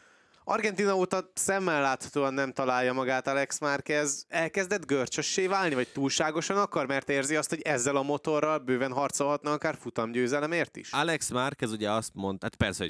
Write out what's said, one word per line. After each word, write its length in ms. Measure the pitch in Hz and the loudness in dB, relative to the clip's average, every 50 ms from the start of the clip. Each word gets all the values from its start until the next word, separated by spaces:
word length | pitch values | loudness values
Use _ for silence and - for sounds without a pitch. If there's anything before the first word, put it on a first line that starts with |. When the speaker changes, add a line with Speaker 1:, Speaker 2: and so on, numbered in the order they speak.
| - - - _ _ _ _ _ _ | -20 -20 -20 _ _ _ _ _ _
Speaker 1:
Argentina 520 | - 190 220 208 220 196 185 208 196 196 | -2 0 2 2 0 0 2 2 2 4
óta 340 | 185 185 180 196 185 - - - | 2 2 2 0 -2 -2 -6 -6
szemmel 460 | - - - 196 196 190 170 160 143 | -4 0 2 2 2 2 2 2 4
láthatóan 540 | 139 135 131 - - - - 147 139 135 135 | 4 2 2 0 -4 -4 0 0 0 2 2
nem 180 | 139 135 131 123 | 0 -2 -2 0
találja 400 | - 135 127 127 127 127 127 127 | -2 0 2 2 2 2 2 2
magát 340 | 131 131 127 131 131 - | 0 0 0 0 0 0
Alex 320 | 139 135 139 139 - - - | 0 0 0 0 -2 -4 -4
Márquez. 640 | 151 143 139 135 - - 151 147 147 143 143 - - _ | -2 0 -2 -2 -2 0 0 0 0 0 -2 -6 -8 _
Elkezdett 580 | 156 165 165 156 - 196 190 180 208 196 156 | -2 -2 -2 0 0 -2 -2 0 -2 -4 0
görcsössé 600 | 127 139 135 123 - - 156 143 - - 196 185 | 0 0 0 0 -2 -2 -4 -4 -2 0 0 0
válni, 280 | 185 196 190 190 165 139 | 2 2 2 2 2 2
vagy 140 | 127 123 - - | 0 0 -2 -2
túlságosan 640 | 139 135 135 - - 160 156 151 165 156 - 196 | -2 -2 0 2 2 0 0 0 -2 -2 0 2
akar, 300 | 202 202 - - 165 135 | 2 2 2 0 -2 0
mert 220 | 127 139 139 - - | 0 0 -2 0 0
érzi 260 | 143 139 135 143 156 | 0 0 2 2 0
azt, 120 | 151 143 - | 0 0 0
hogy 120 | 165 156 165 | -4 -4 0
ezzel 340 | 160 147 123 120 143 139 | 0 0 2 2 2 2
a 60 | 139 135 | 2 2
motorral 560 | 143 147 143 - 160 151 147 151 151 156 147 | 2 -2 -2 0 0 2 2 2 2 0 0
bőven 340 | 127 127 131 120 135 135 123 | 0 0 0 0 0 0 0
harcolhatna 600 | 135 143 131 - - 143 143 147 143 - 147 151 | 0 -2 0 0 0 0 0 0 0 0 -2 -2
akár 220 | 151 - 160 143 | 0 0 -2 -4
futamgyőzelemért 1000 | - - 120 - 117 113 113 117 123 127 120 139 147 147 156 170 165 135 - _ | -2 -8 -6 -2 -2 -2 0 0 0 2 2 2 0 0 0 0 0 -2 -2 _
is? 160 | 104 104 - - | -16 -12 -4 -2
Speaker 2:
Alex 380 | 139 156 165 160 143 - - | 0 0 2 0 -2 -2 -2
Márquez 420 | 120 123 127 139 - - 127 110 110 | -2 0 0 0 -2 -2 -4 -4 -2
ugye 180 | 107 107 104 | -2 -2 0
azt 240 | 107 113 107 - - | 0 0 -2 -4 -8
mondta, 320 | 98 98 98 98 92 - | -4 -4 -4 -4 -4 -6
hát 100 | 117 - | -8 -2
persze, 280 | - 113 101 90 - 95 80 | 0 -2 0 0 -2 -4 -6